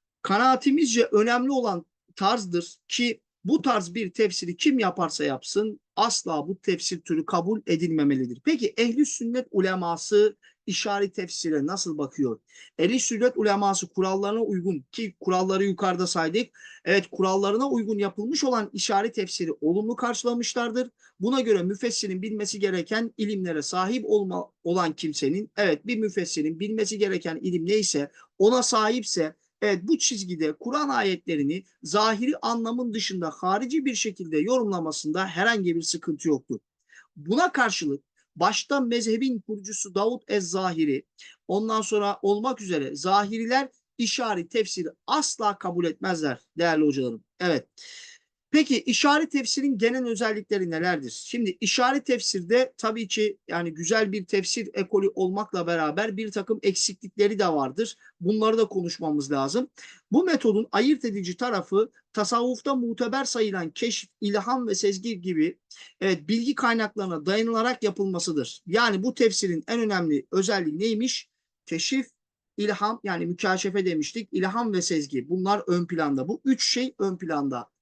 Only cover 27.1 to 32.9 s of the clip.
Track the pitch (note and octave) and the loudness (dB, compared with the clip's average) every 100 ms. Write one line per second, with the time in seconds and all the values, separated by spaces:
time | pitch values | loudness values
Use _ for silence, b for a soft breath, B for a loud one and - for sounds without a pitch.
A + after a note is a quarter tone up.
27.1 | F#3 E3+ D#3+ F#3 F3 E3+ G#3+ G3 D3 C#3+ | 0 -4 -4 -2 -2 2 2 2 0 -4
28.1 | b b - G3+ B3+ - A3+ G#3+ B3 G#3+ | b b 2 4 4 2 2 2 0 -2
29.1 | F3+ D#3 - _ - G#3 F#3+ G3 D#4 - | -2 -2 -4 _ -4 0 0 2 2 2
30.1 | A3 F#3 E3 D#3 D3+ A#3+ C#4+ C#4+ B3 G3+ | -2 -4 -2 -2 -2 -4 -2 0 2 2
31.1 | F3 - D#3 C#3 F3+ - _ D3+ G#3 A3 | 0 -2 -2 0 -2 -6 _ -2 2 4
32.1 | G#3+ B3+ - A3+ A#3 A3+ A#3+ B3 | 2 0 -2 -2 -2 -2 -2 -2